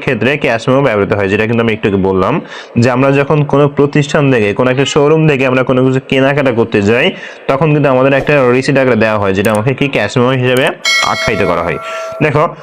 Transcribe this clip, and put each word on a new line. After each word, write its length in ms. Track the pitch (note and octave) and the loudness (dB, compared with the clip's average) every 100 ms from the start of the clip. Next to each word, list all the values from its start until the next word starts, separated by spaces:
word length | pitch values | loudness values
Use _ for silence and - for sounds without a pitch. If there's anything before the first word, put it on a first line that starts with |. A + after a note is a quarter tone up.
ক্ষেত্রে 260 | C#3+ A#2+ A2+ - | -2 -2 0 -2
ক্যাশ 180 | C#3 A#2 - | -2 -2 0
মেমো 140 | C3 C#3 | 0 2
ব্যবহৃত 240 | G#2 G2 G#2 | 0 0 0
হয়, 100 | G2 | 0
যেটা 120 | G2+ A2 | 0 0
কিন্তু 140 | A#2 | 0
আমি 80 | A2+ A2 | 0 0
একটু 100 | A2+ | 0
আগে 100 | G2 F#2+ | 0 0
বললাম 260 | F#2 F#2 D#3+ - - - - | 2 0 -2 -6 -16 -8 0
যে 60 | A#2+ | 2
আমরা 140 | B2 C#3 C#3 | 2 2 2
যখন 180 | C#3 D#3 C#3+ | 2 0 0
কোনো 120 | C#3+ D3 D3 | 2 0 2
প্রতিষ্ঠান 480 | C#3+ D3+ D3 E3 C#3 | 0 0 0 0 2
থেকে, 160 | B2+ G2+ G2+ | 2 0 0
কোনো 100 | B2+ | 0
একটা 140 | B2+ C3+ | 0 0
শোরুম 300 | D#3 D3 D#3+ D#3 | 2 2 2 2
থেকে 140 | C#3 C3+ | 2 0
আমরা 120 | B2+ C3 | 0 0
কোনো 100 | B2+ C3 | 0 2
কিছু 140 | C3 - | 0 -2
কেনাকাটা 420 | C3+ C3+ C#3+ C3+ A2+ | 0 0 0 0 0
করতে 200 | A2+ A2 G2+ | 0 0 2
যাই, 180 | A#2 E3+ - - - - | 2 0 -4 -12 -12 -4
তখন 180 | C3+ D#3+ | 0 2
কিন্তু 140 | D3 C#3 | 2 2
আমাদের 180 | B2+ C3+ C3+ | 2 2 2
একটা 140 | C3+ D3 B2 B2 | 0 2 2 2
রিসিট 200 | C3+ C3+ | 2 0
আকারে 180 | B2+ A2+ | 2 2
দেওয়া 140 | A2 G#2+ | 2 0
হয়, 100 | G2+ F#2+ | 0 0
যেটা 140 | G#2 | 0
আমাকে 180 | G#2+ A2 B2+ | 0 -2 -2
কি 80 | C#3 | -2
ক্যাশ 180 | C3+ G#2 C3 | -2 -2 0
মেমো 140 | B2 C3 | 0 0
হিসেবে 220 | B2+ B2+ D#3 - - - - | 0 0 0 -4 -4 -2 -2
আখ্যায়িত 300 | A2 - G#2 F#2 | -4 -4 -2 -2
করা 120 | E2+ E2+ | -2 -2
হয়। 120 | D2 - - - - | -6 -8 -10 -10 -4
দেখো, 200 | D3+ C#3+ E3 D#3+ | -2 0 -2 -4